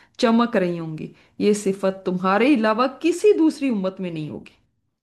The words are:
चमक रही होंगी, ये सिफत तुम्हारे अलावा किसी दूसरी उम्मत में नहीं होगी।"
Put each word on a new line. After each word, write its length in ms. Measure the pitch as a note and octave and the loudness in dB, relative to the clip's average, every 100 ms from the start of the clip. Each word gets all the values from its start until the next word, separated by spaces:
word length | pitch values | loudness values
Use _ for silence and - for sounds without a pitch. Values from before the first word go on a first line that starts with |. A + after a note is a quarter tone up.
| _ - | _ -2
चमक 360 | A#3 A3+ A#3 A3+ | 2 2 2 0
रही 220 | F3+ E3+ | -2 -4
होंगी, 340 | D#3+ D#3 E3+ - _ - | -8 -10 -12 -16 _ -2
ये 140 | G3 | 0
सिफत 500 | G#3 F#3+ F#3+ F#3+ F#3+ - | 0 0 -2 -2 -4 -4
तुम्हारे 500 | F3+ F#3+ G3+ B3 C#4 | -2 0 2 4 2
अलावा 320 | A3 A3 C4 | 2 0 -2
किसी 460 | C4+ D#4+ E4+ G#4 | -2 -2 2 4
दूसरी 360 | E4+ D#4+ - C#4 | 4 2 0 -2
उम्मत 260 | G#3+ F#3 F#3+ | -2 -4 -6
में 140 | F#3 | -8
नहीं 160 | D#3+ D3+ | -8 -10
होगी।" 280 | G#2+ - _ _ _ _ _ | -12 -16 _ _ _ _ _